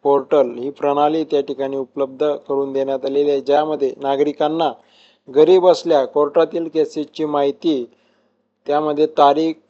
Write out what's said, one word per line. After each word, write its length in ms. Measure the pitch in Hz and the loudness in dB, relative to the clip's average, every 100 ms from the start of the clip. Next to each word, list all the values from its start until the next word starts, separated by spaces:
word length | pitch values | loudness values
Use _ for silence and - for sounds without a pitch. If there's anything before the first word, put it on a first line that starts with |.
पोर्टल 480 | 143 139 135 151 123 | 2 0 2 0 0
ही 200 | 120 131 | -2 -10
प्रणाली 540 | 139 143 143 151 160 | -4 -2 0 0 0
त्या 160 | 156 143 | -2 -4
ठिकाणी 360 | 139 131 135 135 | -4 -6 -6 -6
उपलब्ध 600 | 127 143 135 131 151 143 | -8 -6 -6 -2 -4 -4
करून 360 | - 139 139 | -4 -4 -2
देण्यात 320 | 135 135 135 | -4 -4 -4
आलेली 260 | 135 139 147 | -4 -2 0
आहे, 100 | 139 | -2
ज्यामध्ये 540 | 127 143 156 147 135 - | 2 0 0 -2 -4 -4
नागरिकांना 760 | 139 139 147 139 151 165 156 117 _ _ _ _ - | -4 -2 -2 0 -4 0 -4 -4 _ _ _ _ -4
घरी 300 | 135 156 185 | 2 6 6
बसल्या 460 | 180 165 170 151 | 6 2 2 0
कोर्टातील 640 | 127 147 147 165 156 170 160 | 2 0 2 2 0 -2 -4
केसेसची 560 | 160 151 160 143 - | -4 -4 -4 -10 -6
माहिती, 680 | 156 147 143 135 170 139 117 _ _ _ _ _ _ _ - | -4 0 -2 -2 -2 -2 -6 _ _ _ _ _ _ _ -4
त्यामध्ये 400 | 147 151 147 151 | -2 -2 0 -2
तारीख 480 | 156 143 143 160 160 | 4 4 4 -2 -6